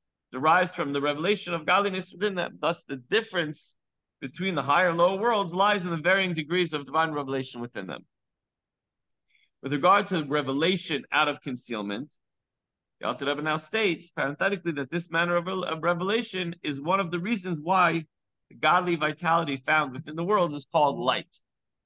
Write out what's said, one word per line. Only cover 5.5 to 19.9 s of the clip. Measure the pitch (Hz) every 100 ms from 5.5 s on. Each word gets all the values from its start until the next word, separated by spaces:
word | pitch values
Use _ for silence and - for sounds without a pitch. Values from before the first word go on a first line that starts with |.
lies | 180 202 208
in | 175
the | 165
varying | 160 190 185
degrees | 165 147 180 175
of | 151
divine | 139 151 160
revelation | 147 135 135 131 120
within | 120 110 92
them. | 65 - _ _ _ _ _ _ _ _ _ _ _ _ _ _ _
With | 135
regard | 143 175 202 208
to | 180
revelation | 143 147 139 135 170 190 - 139 -
out | 143 151
of | 147
concealment, | 147 123 - 113 101 104 151 _ _ _ _ _ _ _ _ _
the | 110
Alter | 123
Rebbe | 139 143
now | 156 156
states, | - 220 208 165 -
parenthetically, | - 139 143 190 190 170
that | 143 131
this | 170 170
manner | 165 175 175
of, | 175
of | 190 - 160
revelation | 165 170 185 220 233 185 170 170
is | 156 139
one | 151 196
of | 180
the | 175
reasons | 190 226 185 156
why | 156 190 170 165 156 _ _ _ _
the |
godly | 120 156 180 180
vitality | 165 151 151 165 170 156 135 151
found | 156 143